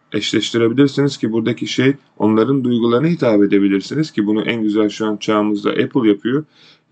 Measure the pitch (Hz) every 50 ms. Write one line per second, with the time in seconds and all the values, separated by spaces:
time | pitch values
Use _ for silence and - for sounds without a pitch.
0 | _ _ - 107 101 - - 113 101 - - 117 117 113 120 131 143 135 135 139
1 | 143 143 135 - - 110 110 113 110 123 113 - 107 107 - - 127 135 139 139
2 | _ _ _ - 104 107 110 110 110 127 139 139 123 123 120 117 117 117 120 123
3 | 147 170 175 - 135 120 107 101 101 95 101 101 98 98 98 98 98 - 120 143
4 | 156 151 - 113 104 104 107 110 - 101 120 117 107 107 101 110 107 104 104 -
5 | 110 107 107 101 - 110 110 107 104 107 104 101 104 104 101 - 123 - - 139
6 | 113 107 98 - - 117 131 147 151 - _ _ - - - _ _ _